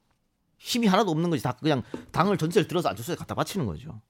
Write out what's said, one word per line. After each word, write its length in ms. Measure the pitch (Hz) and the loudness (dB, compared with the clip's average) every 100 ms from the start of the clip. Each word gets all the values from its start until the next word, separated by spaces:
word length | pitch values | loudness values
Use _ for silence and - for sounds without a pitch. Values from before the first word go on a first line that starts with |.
| _ _ _ _ _ _ | _ _ _ _ _ _
힘이 260 | - 247 220 | -4 2 4
하나도 240 | 190 202 | 4 4
없는 220 | 156 175 | 2 0
거지. 100 | 147 | 0
다 120 | 131 | -2
그냥 280 | - 156 135 - - - | -2 0 0 -2 -12 -6
당을 260 | 135 185 190 | 0 2 2
전체를 300 | 160 180 151 | 2 2 2
들어서 200 | 170 147 | 0 -2
안철수에 260 | 95 117 - | -4 -6 -8
갖다 180 | - | -6
바치는 320 | 110 107 196 107 | -4 -2 -2 -4
거죠. 360 | 78 131 110 | -6 -12 -18